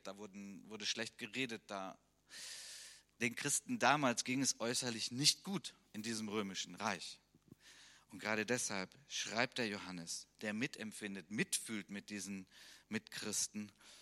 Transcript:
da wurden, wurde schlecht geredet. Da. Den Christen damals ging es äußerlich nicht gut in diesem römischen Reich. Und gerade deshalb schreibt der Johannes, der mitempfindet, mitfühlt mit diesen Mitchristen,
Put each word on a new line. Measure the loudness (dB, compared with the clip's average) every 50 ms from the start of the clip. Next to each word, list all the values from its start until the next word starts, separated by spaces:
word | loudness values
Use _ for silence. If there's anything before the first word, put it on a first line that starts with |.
| -8 -10
da | -10 -8
wurden, | -10 -10 -10 -10 -10 -10 -10 -12 -12 -12
wurde | -10 -4 -2 -2
schlecht | 0 0 -2 -4 -4 -6
geredet. | -8 -4 -2 -2 0 0 -2 -6 -6 -6
Da. | -4 -4 -4 -4 -8 -10 _ _ _ _ _ _ -12 -10 -10 -8 -8 -10 -10 -10 -12 -12 -12 -14 -16 -18 -20 _ _ 0
Den | 0 0 0
Christen | 0 0 0 2 0 2 0 2 6
damals | 8 8 10 10 8 6 6 4 2
ging | 2 2 4
es | 4 4 2 2
äußerlich | 2 2 2 2 2 0 0 0 -2 -2
nicht | 0 6 6 6 6 6 2
gut | -2 -2 -2 -2 -4 -10 -14 _ _
in | -10 -6
diesem | -4 -2 -2 -2 -2 0
römischen | 0 0 0 0 -2 -4 -4 -6 -4
Reich. | -2 0 0 0 0 -2 -8 -10 -12 _ _ -20 -20 _ -20 -20 -20 -20 -20 -20 -20 -20 -20 -20 -20 -18 -16
Und | -10 -2
gerade | 2 2 4 4 4
deshalb | 4 2 2 2 0 0 -2 -2 -4 -6 -12 -12 -6
schreibt | -4 -4 -2 0 2 2 2 2 2 0
der | 0 0
Johannes, | 0 -2 -4 -6 -6 -6 -4 -4 -6 -6 -8 -10 _ -4
der | -2 -2 0
mitempfindet, | 0 0 0 -2 -4 -8 -8 -6 -6 -6 -6 -6 -6 -6 -4
mitfühlt | -2 -2 0 0 0 -2 -2 -2 -4 -4 -4 -6
mit | -8 -10 -8 -6
diesen | -6 -6 -4 -4 -6 -6 -8 -10 -16 -18 -18 -18 -18 -20 -10 _
Mitchristen, | -4 -4 -4 -4 -8 -6 -4 -2 0 0 0 0 -2 -4 -6 -6 -10 _ -20 -20 -20 -20